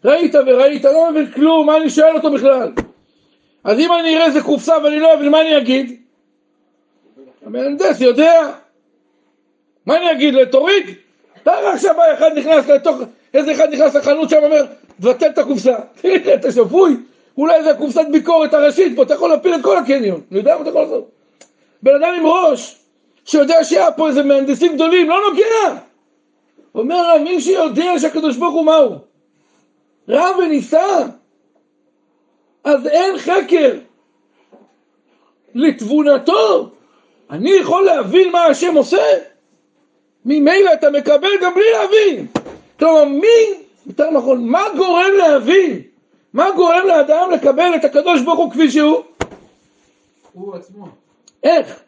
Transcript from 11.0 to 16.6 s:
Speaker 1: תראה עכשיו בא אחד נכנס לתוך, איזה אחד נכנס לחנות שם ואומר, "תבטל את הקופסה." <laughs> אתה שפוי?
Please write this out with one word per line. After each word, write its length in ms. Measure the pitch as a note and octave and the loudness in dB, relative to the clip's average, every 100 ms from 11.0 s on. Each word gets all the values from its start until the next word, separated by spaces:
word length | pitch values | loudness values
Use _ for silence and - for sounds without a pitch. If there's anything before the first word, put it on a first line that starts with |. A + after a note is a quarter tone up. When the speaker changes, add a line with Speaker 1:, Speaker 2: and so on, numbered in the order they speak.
| _ _ _ _ | _ _ _ _
Speaker 1:
תראה 300 | - F4+ G4+ | -2 0 -2
עכשיו 220 | D#4 F#4+ D#4+ | -2 -2 2
בא 180 | E4 | 2
אחד 180 | C#4 D#4 D4+ | 2 0 0
נכנס 320 | C#4 D#4 C#4 | 0 0 4
לתוך, 300 | C#4 E4 B3+ B3 _ _ | 2 2 -4 -10 _ _
איזה 180 | C#4 D4 | -2 -2
אחד 160 | C#4 D#4 | 0 0
נכנס 240 | C#4 D4 C#4 | 2 0 2
לחנות 340 | C#4 D4 D#4 | 0 -2 0
שם 80 | D#4 | 2
ואומר, 240 | D4 D4+ C4 - _ _ | 2 0 -2 -8 _ _
"תבטל 260 | G3+ B3 D4+ | -2 0 0
את 120 | D#4 | 0
הקופסה." 380 | C4 B3+ A3 A3+ - _ F4+ | -4 -2 -2 -2 -10 _ -2
<laughs> 280 | F#4+ - - | -2 0 -2
אתה 160 | - | 0
שפוי? 460 | A#3+ | -2